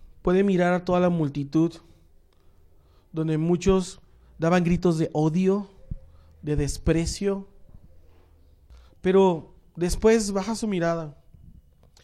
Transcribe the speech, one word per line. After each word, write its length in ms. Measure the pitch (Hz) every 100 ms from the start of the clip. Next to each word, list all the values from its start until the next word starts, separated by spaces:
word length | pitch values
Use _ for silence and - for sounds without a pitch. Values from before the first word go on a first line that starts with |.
| - -
puede 240 | 180 185 202
mirar 280 | 180 175
a 120 | 180 180
toda 160 | 180
la 80 | 180
multitud, 640 | 170 147 139 139 156 165 - - _ _ _ _ _ _ _ _ _ _ _ _
donde 260 | 160 160 156
muchos 600 | 160 175 185 190 180 - - - - -
daban 240 | 165 180
gritos 340 | 165 175 180 160
de 120 | 165
odio, 560 | 151 156 170 185 202 196 - - - - - - -
de 140 | 147 147
desprecio, 920 | 139 - - 160 165 - 196 196 196 - - - - - - - - _ _ _ - - - _
pero 540 | 185 190 190 165 - - _ -
después 560 | 175 - 220 226 202
baja 240 | 196 190 214
su 140 | 220
mirada 520 | 185 165 165 151 143 _ - - - - _ _ _